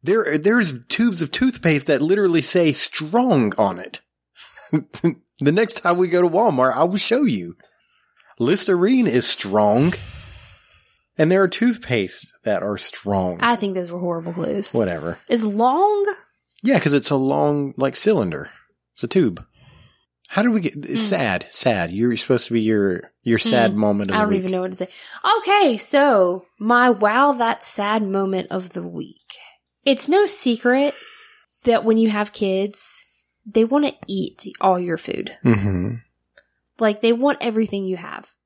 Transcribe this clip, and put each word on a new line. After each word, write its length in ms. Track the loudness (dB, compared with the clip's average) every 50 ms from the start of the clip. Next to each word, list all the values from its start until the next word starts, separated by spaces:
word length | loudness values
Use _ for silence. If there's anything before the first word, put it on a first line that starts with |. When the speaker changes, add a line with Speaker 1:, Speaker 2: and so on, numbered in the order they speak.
| 0
Speaker 1:
There, 360 | 2 2 2 2 2 0 0
there's 460 | 2 4 4 4 2 0 -2 -6 -4
tubes 360 | _ 0 2 2 0 2 0 -4
of 80 | -2
toothpaste 560 | -2 0 0 0 -2 0 0 2 2 2 2 0
that 140 | 0 0 2
literally 400 | 2 2 2 2 2 2 2 0
say 300 | 2 2 2 2 2 2
"strong" 800 | 2 0 -2 -2 -4 -6 -2 0 0 2 4 2 2 2 0 0 0
on 200 | 0 0 0 -6
it. 220 | -12 -14 -16 -18 _ _ _ _ _ _ _ -20 -20 -20 -20 -18 -10 -4 -4
<laughs> 500 | -4 -4 _ -16 -4 -4 -4 -4 -4 _ _ _ _
The 140 | 0 2 2
next 220 | 2 0 0 -2
time 240 | -4 0 0 2 2
we 100 | 2 2
go 140 | 2 2 2
to 60 | 2
Walmart, 440 | 2 2 2 2 2 2 2 2 2
I 80 | 2 0
will 120 | 0 2
show 280 | 0 2 2 2 2 2
you. 320 | 0 0 -2 -4 -8 -14 _ _ _ _ _ _ _ _ _ -20 _ _ _ _ _ -6 _
Listerine 680 | 0 0 2 0 2 0 0 2 2 2 4 2 2
is 220 | 2 2 2 2 2
strong. 640 | -2 -2 -2 0 2 2 4 4 4 4 2 2 0 -2 -10 -16 -18 -18 -18 -20 -20 -20 -20 -20 -20 _ _ _ _ _ _ _ _ _ _ _ _ 0
And 120 | 2 2
there 120 | 4 2 2
are 60 | 2
toothpastes 800 | 0 0 0 0 0 -2 -4 -2 -2 -2 -2 -2 -4 -8 -8 -10 -18 _ _
that 180 | -4 -2 -2 -2
are 160 | -4 -6 -4
strong. 600 | -6 -6 -6 -8 -4 -2 -2 0 0 -2 -4 -2 0
Speaker 2:
I 140 | 0 0
think 180 | 0 -4 -6 -6
those 180 | -8 -10 -10 -10
were 60 | -8
horrible 340 | -6 -6 -6 -6 -8 -10 -8
clues. 400 | -6 -6 -6 -4 -4 -6 -4 -2
Speaker 1:
Whatever. 460 | -2 -2 -2 -4 -6 -8 -10 -10 -10 _ _
Speaker 2:
Is 160 | -2 0 0
long? 640 | -2 -2 0 0 0 2 2 2 2 2 0 -2 -4 -4 -8 _ _ _ _ _ _ _ -6 -2
Speaker 1:
Yeah, 160 | 2 2 2
'cause 160 | 2 2 2
it's 160 | 2 0 0
a 60 | -2
long, 580 | 0 0 0 0 0 0 0 0 -2 -4 -6 -4
like, 200 | -2 -4 -2 -2
cylinder. 540 | 0 0 2 2 2 0 -2 -4 -8 -10 -12 -16 -20 _ _ _ _ _ _ _
It's 100 | -10 -8
a 40 | -2
tube. 360 | 0 2 2 2 0 -4 -16 _ _ _ -20 -20 -20 -20 -20 -20 _ _ _ _ _ _ _ -6
How 120 | -2 0
did 120 | 0 2 0
we 80 | 0
get, 140 | -2 -4 -6
it's 140 | -8 -10 -6
Speaker 2:
Mm. 80 | -2 0 2 2
Speaker 1:
sad, 360 | 2 2 0 0 -2 -2 -6 -8
sad. 420 | -6 -2 0 0 0 0 -2 -4 -2
You're 240 | -2 0 0 0
supposed 300 | -2 0 0 0 0 0
to 80 | -2 -2
be 80 | 0 0
your, 500 | 2 2 2 2 2 0 -2 -6 -14 _ _ _
your 140 | 0 0 2
sad 340 | 2 2 2 4 2 2 2
Speaker 2:
Mm. 40 |
Speaker 1:
moment 340 | 2 0 0 0 0 -2 -2
of 60 | 0
Speaker 2:
I 40 | 0
Speaker 1:
the 20 | 0
Speaker 2:
don't 60 | 0
Speaker 1:
week. 80 | 0 -2
Speaker 2:
even 140 | -2 -4 -4
know 100 | -4 -4
what 100 | -6 -8
to 60 | -8
say. 100 | -10 -12 -12 -20 -20 -20 -20 -8 -2 0 0 0
Okay, 360 | 0 2 2 4 4 4 2
so 680 | 2 0 2 2 4 4 4 4 4 4 2 0 -4 -8 _ _ _
my 300 | 0 2 4 4 4 4
wow, 440 | 4 4 2 2 2 4 2 2 2
that 300 | 2 0 -2 -2 -2 -2
sad 400 | -2 -2 -2 -2 -2 -2 -2 -2
moment 460 | -2 -2 -2 -2 -2 -2 -4 -4 -4
of 200 | -8 -8 -8 -8
the 120 | -10 -10 -10 -10
week. 460 | -10 -12 -12 -14 -16 _ _ _ -20 -20 -20 -20 _ _ _ _ _ _ _
It's 240 | 0 2 2 2 2
no 160 | 4 4 4
secret 680 | 2 2 0 2 0 0 0 2 2 2 2 2 0 -2 -6 -18 -20 -20 -20 -20 -20 _ _ _ _ _ _ _
that 200 | 2 2 2 2
when 140 | 2 2 4
you 100 | 4 2
have 240 | 2 -2 -4 -6 -4
kids, 720 | -4 -2 -2 0 -2 -2 -2 -2 0 0 0 0 -2 -6 _ _ _ _ _ _ _ _ -2
they 140 | 2 2 2
wanna 280 | 2 2 0 0 0 -4 _ -12 -8
eat 340 | -6 -6 -6 -6 -6 -10 -10 -10 -8 -2
all 160 | 0 2 2 2
your 160 | 0 -4 -4
food. 400 | -6 -4 -6 -8 -8 -8 -10 -12 -2 2
Speaker 1:
Mm-hmm. 540 | 2 2 2 2 -2 -2 -2 -4 -6 -8 -10 -14 _ _ _ _ _ _ _ _ _ _ _ _ _ _ -2
Speaker 2:
Like, 200 | -2 -2 -2 0
they 120 | 2 0 2
want 260 | 2 2 0 0 0
everything 440 | -4 -2 0 0 -2 0 -2 -4 -4
you 120 | -4 -6
have. 360 | -8 -8 -14 -14 -16 -16 -18 -20 _ _